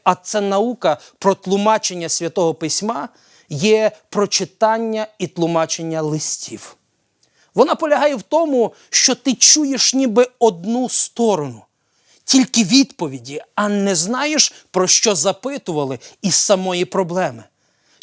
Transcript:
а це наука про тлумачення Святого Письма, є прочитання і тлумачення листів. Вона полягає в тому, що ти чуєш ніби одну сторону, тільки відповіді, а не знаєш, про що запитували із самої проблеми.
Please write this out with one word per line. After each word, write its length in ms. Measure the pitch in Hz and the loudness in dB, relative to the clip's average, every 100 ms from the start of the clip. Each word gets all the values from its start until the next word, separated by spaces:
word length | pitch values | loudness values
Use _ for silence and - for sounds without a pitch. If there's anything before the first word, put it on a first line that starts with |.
а 120 | - 180 | -2 -2
це 260 | - 214 | -2 -4
наука 560 | 202 196 233 240 175 147 - - | 0 0 0 -2 -2 -2 -6 -4
про 160 | 196 185 | -2 0
тлумачення 760 | 185 202 208 220 - 180 165 | 0 0 2 0 -2 -6 -4
Святого 440 | - 170 196 170 | -4 -4 0 0
Письма, 560 | 151 160 - 208 254 269 _ _ _ - | 0 -4 -4 -4 -6 -8 _ _ _ -12
є 420 | 147 208 214 220 - _ | -2 2 4 2 -2 _
прочитання 960 | 202 202 - 185 - 220 226 226 220 214 - | -2 0 -2 -6 0 0 0 -2 -4 -6 -8
і 80 | 185 | -8
тлумачення 720 | 175 165 165 160 - 165 160 | -2 0 0 0 -4 -6 -4
листів. 760 | 156 151 - - - 110 - - _ _ _ _ _ _ _ 185 | -2 -4 -4 -8 -10 -14 -16 -20 _ _ _ _ _ _ _ 2
Вона 200 | 302 330 | 2 2
полягає 400 | 320 285 294 262 | 0 2 2 -2
в 60 | |
тому, 520 | - 311 320 262 214 - _ | -2 0 2 2 0 -2 _
що 260 | 226 - 247 | 0 2 0
ти 180 | 269 | -2
чуєш 600 | 240 - 311 285 262 - | 2 4 4 2 0 0
ніби 340 | 269 269 214 247 - | 2 2 4 2 4
одну 500 | 226 170 185 240 254 | 0 0 -4 -2 0
сторону, 720 | - - - 233 180 143 113 - _ _ _ _ _ | -2 -2 0 0 2 -2 -8 -18 _ _ _ _ _
тільки 400 | - 269 240 - | 0 2 2 2
відповіді, 800 | 180 262 - - 156 131 120 147 - - | 4 4 2 -2 -8 -8 -12 -14 -10 -4
а 140 | 208 | -2
не 260 | 202 196 175 | 0 0 0
знаєш, 680 | 175 254 294 302 - - _ | -2 -2 -2 0 -2 -4 _
про 160 | 185 180 | -2 2
що 280 | - 226 180 | 2 2 0
запитували 840 | 190 185 262 285 - 151 139 127 - - | 0 -2 -6 -10 -6 -4 -4 -6 -12 -6
із 140 | 202 - | 0 0
самої 500 | - 190 185 180 180 | 2 2 0 -2 -2
проблеми. 580 | 190 175 180 165 117 - _ _ _ _ _ | -2 -2 -2 -4 -6 -18 _ _ _ _ _